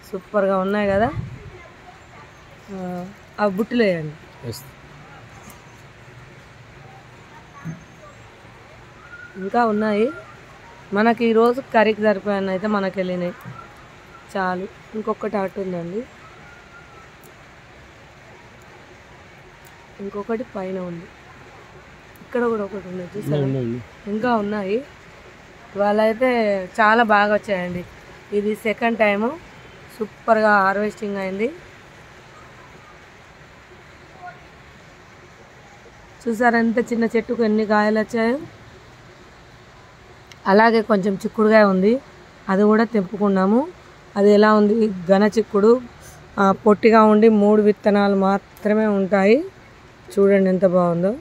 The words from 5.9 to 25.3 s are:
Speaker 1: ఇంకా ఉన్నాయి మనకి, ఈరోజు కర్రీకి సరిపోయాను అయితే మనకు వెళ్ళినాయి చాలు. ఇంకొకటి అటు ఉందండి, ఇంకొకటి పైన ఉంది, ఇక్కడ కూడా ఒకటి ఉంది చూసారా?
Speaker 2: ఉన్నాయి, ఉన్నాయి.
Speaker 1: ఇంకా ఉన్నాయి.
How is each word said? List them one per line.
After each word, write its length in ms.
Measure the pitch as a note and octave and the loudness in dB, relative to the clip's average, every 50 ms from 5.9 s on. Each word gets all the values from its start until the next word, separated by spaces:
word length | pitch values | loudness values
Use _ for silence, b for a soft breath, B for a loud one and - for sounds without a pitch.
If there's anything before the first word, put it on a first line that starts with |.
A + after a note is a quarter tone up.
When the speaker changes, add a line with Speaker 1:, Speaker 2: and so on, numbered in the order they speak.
| - - - - - - - - - - - - - - - - - - - - - - - - - - - - - - - - - - - E3 D#3+ - - - - - - - - - - - - - - - - - - - - - - - - - - - - - - - - G3 | -20 -20 -20 -20 -20 -20 -20 -20 -20 -20 -20 -20 -20 -20 -20 -20 -20 -20 -20 -20 -20 -20 -20 -20 -20 -20 -20 -20 -20 -20 -20 -20 -20 -18 -16 -16 -16 -16 -20 -20 -20 -20 -20 -20 -20 -20 -20 -20 -20 -20 -20 -20 -20 -20 -20 -20 -20 -20 -20 -20 -20 -20 -20 -20 -20 -20 -20 -18 -14 -10
Speaker 1:
ఇంకా 200 | F#3 G3 - A#3+ A#3+ A3+ | -10 -4 -2 0 0 0
ఉన్నాయి 340 | G#3 G#3 G#3+ G#3+ G#3 G3+ A3 C4 E4 E4+ - - - - - - - - - - - - - - F#3+ G3+ | 0 -2 -2 -2 0 0 -2 -2 -4 -10 -18 -20 -20 -20 -20 -20 -20 -20 -20 -20 -20 -20 -14 -6 -4 0
మనకి, 260 | G#3+ A#3 A#3 A3+ A#3+ A#3 | 0 0 0 0 0 0
ఈరోజు 300 | A3+ A3 A3+ A#3+ A#3+ C4 B3+ - - | 2 2 2 2 0 -2 -8 -2 0
కర్రీకి 300 | A#3 G#3+ A3 G#3+ G3+ G#3+ G#3+ | 2 2 2 0 0 0 0
సరిపోయాను 440 | G#3 F#3+ F#3 G#3 G3+ G3 F#3+ F#3+ F#3+ | 0 0 -2 -4 -4 -4 -4 -4 -4
అయితే 160 | F#3 F#3+ G#3+ G#3+ G3+ | -4 -4 -2 -2 -2
మనకు 200 | G3 F#3+ F#3 G3+ | -2 -4 -4 -4
వెళ్ళినాయి 320 | F#3 F#3 F3+ F3+ F3 F3 F3+ - - - - - - - - - - - - - - - - - - - - | -6 -4 -4 -6 -6 -8 -8 -10 -18 -18 -18 -18 -20 -20 -20 -20 -20 -20 -20 -20 -20 -20 -20 -20 -20 -10 -6
చాలు. 340 | G3+ F#3 F#3 F#3 F3+ F#3+ G#3 - - - - - | -4 -4 -4 -4 -6 -8 -12 -14 -20 -20 -12 -12
ఇంకొకటి 420 | A3 G3+ A3+ G#3+ - - G#3+ F#3+ G#3 | -8 -6 -6 -6 -6 -6 -6 -4 -4
అటు 180 | F#3+ F#3+ - G#3 G3 | -6 -6 -6 -8 -8
ఉందండి, 360 | F#3 F3+ F3 E3+ E3+ F3+ A3 B3+ - - - - - - - - - - - - - - - - - - - - - - - - - - - - - - - - - - - - - - - - - - - - - - - - - - - - - - - - - - - - - - - - - - - - - - - - - - - - - - - | -8 -8 -8 -8 -8 -10 -10 -12 -12 -18 -20 -20 -20 -20 -20 -20 -20 -20 -20 -20 -20 -20 -20 -20 -20 -20 -20 -20 -20 -20 -20 -20 -20 -20 -20 -20 -20 -20 -20 -20 -20 -20 -20 -20 -20 -20 -20 -20 -20 -20 -20 -20 -20 -20 -20 -20 -20 -20 -20 -20 -20 -20 -20 -20 -20 -20 -20 -20 -20 -20 -20 -20 -20 -20 -20 -20 -20 -20 -20 -20 -20 -20 -20 -20 -20 -18 -14
ఇంకొకటి 420 | G3+ G3 - G#3 G3+ - A3+ A3 B3+ - - | -14 -12 -10 -10 -8 -6 -6 -6 -6 -10 -10
పైన 200 | G#3 F#3+ F#3 F#3+ F#3 F3+ F3+ | -10 -10 -8 -8 -8 -8 -10
ఉంది, 180 | F3 E3+ E3+ - - - - - - - - - - - - - - - - - - - - - - - - | -10 -12 -14 -18 -20 -20 -20 -20 -20 -20 -20 -20 -20 -20 -20 -20 -20 -20 -20 -20 -20 -20 -20 -20 -20 -20 -20
ఇక్కడ 180 | - - A#3+ A#3+ A#3+ | -8 -6 -4 -2 -2
కూడా 120 | A3+ G#3+ G3+ | -2 -4 -6
ఒకటి 200 | G3 G#3 G3 F#3 F#3 | -8 -10 -12 -12 -12
ఉంది 140 | F3+ F#3 F3+ E3+ F3 | -12 -12 -12 -12 -12
చూసారా? 260 | G#3 G#3 C#3 D3+ D3 C#3 | -10 -6 -4 -2 -2 -2
Speaker 2:
ఉన్నాయి, 180 | C3+ C3+ C3 B2 | -2 -2 -4 -4
ఉన్నాయి. 160 | A#2 A#2 B2 A2+ - - - - G3+ | -6 -6 -8 -12 -16 -20 -16 -10 -8
Speaker 1:
ఇంకా 180 | G3+ A3 G#3+ B3 A#3+ A3 | -6 -4 -2 -2 -2 -2
ఉన్నాయి. 340 | G3+ G3+ G#3+ G#3 G3 F#3+ G#3 B3 C#4+ - - - - - - - - - | -2 -4 -6 -6 -4 -4 -4 -6 -6 -10 -20 -20 -20 -20 -20 -20 -20 -20